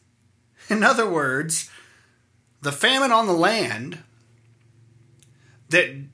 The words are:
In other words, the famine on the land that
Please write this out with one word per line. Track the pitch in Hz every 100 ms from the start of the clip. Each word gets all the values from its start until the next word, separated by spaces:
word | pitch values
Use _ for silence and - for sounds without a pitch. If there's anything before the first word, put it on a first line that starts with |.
| _ _ _ _ _ _ -
In | 220
other | 214 240 214
words, | 165 139 131 160 - - - - _ _ _ _ _ _ _
the | 143
famine | 139 233 262 269
on | 226 214
the |
land | 170 180 226 143 107 135 160 - _ _ _ _ _ _ _ _ _ _ _ _ _ _ _ -
that | 170 143 139 139